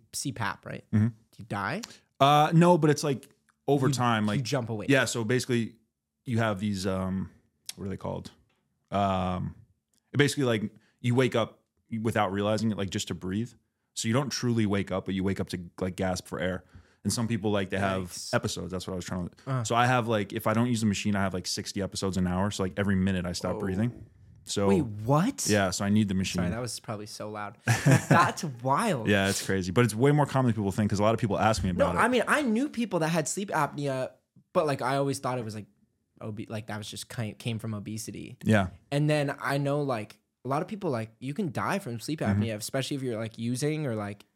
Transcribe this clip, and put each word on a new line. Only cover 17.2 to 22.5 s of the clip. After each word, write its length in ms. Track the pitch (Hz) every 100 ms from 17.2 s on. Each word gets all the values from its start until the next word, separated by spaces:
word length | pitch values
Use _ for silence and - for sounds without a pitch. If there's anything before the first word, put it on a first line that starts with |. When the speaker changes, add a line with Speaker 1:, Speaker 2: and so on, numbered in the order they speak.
| 113
Speaker 2:
people, 240 | 110 107
like, 180 | 101 92
they 100 | 95
have 300 | 98 95 90
Speaker 1:
Yikes. 240 | - -
Speaker 2:
episodes. 380 | 120 107 90 90
That's 140 | 90 -
what 60 |
I 20 | 92
was 80 | -
trying 240 | 90 87
to. 60 | - -
Speaker 1:
Uh-huh. 160 | 131
Speaker 2:
So 120 | 110 117
I 100 | 120
have, 220 | 127 113
like, 260 | 107 98
if 140 | 110 110
I 60 |
don't 140 | 110 123
use 140 | 113
the 40 | 110
machine, 280 | 98 107 101
I 60 |
have, 120 | 98
like, 140 | 92 -
sixty 340 | - 95 101
episodes 360 | 92 - 98 92
an 100 | 90
hour. 240 | 90 101